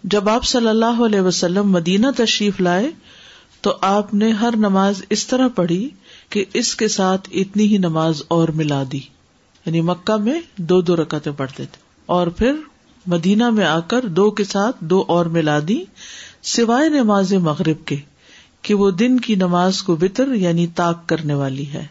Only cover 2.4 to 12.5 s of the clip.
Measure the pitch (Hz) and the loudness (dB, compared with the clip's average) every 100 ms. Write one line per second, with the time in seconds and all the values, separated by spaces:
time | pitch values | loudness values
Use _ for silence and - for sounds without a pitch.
2.4 | 208 196 180 175 262 330 - - - - | -2 0 0 2 -2 -6 -20 -20 -20 -20
3.4 | _ _ 202 - 190 202 202 202 220 214 | _ _ -4 -2 0 0 0 0 0 2
4.4 | 233 233 214 190 196 196 - 214 - 254 | 0 2 2 2 2 -2 -4 -4 -2 0
5.4 | 254 247 170 175 262 - - - _ 208 | 0 0 -2 -2 -4 -12 -20 -20 _ -6
6.4 | - 226 240 - 220 214 190 190 - - | -4 -2 -4 -2 -2 0 0 0 -4 -4
7.4 | 196 202 214 208 180 160 160 151 - 170 | -2 0 2 2 2 0 0 -2 -2 0
8.4 | 165 156 151 139 131 135 - _ _ _ | 2 0 -2 -2 -4 -8 -10 _ _ _
9.4 | _ _ - 165 165 180 - 214 208 320 | _ _ -4 -2 0 -2 -2 -2 0 -4
10.4 | 339 - 165 180 175 175 151 156 147 143 | -6 -12 2 2 4 0 0 -4 -6 -6
11.4 | 135 139 135 - _ _ - 180 175 175 | -8 -8 -16 -16 _ _ -4 -2 -2 0
12.4 | 226 | 0